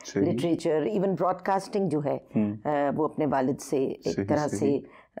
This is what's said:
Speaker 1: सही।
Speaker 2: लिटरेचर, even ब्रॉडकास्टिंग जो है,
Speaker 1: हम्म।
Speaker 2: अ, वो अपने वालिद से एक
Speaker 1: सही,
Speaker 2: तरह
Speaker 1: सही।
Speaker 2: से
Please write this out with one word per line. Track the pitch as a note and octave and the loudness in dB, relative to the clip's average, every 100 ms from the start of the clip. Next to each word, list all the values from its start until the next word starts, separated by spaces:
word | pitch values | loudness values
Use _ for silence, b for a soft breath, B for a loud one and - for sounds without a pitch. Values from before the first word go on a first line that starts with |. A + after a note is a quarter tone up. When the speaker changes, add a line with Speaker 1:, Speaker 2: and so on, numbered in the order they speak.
Speaker 1:
सही। | - - F3 | -6 0 2
Speaker 2:
लिटरेचर, | B2 E3 D#3+ E3+ D3+ D#3 | 2 0 0 0 0 0
even | G#3+ G3 F3 | 0 0 2
ब्रॉडकास्टिंग | F3+ F3+ - F#3+ F#3+ G3+ F#3+ | 0 0 0 -2 0 -2 0
जो | D3 | 0
है, | C#3+ C3 - A2+ | 0 -4 -2 0
Speaker 1:
हम्म। | G#2 G#2 D3 | 0 -2 -2
Speaker 2:
अ, | D3 C#3+ | 0 0
वो | C#3+ D3 | 0 -2
अपने | - D3+ | 0 0
वालिद | C#3 C3 - | 2 0 -2
से | - C#3+ | -2 -2
एक | C3+ - - - | 0 -2 -4 -2
Speaker 1:
सही, | G2 | 0
Speaker 2:
तरह | D3 D3 | 0 0
Speaker 1:
सही। | - | 0
Speaker 2:
से | C#3 C#3 - B B - | 2 0 -4 B B -6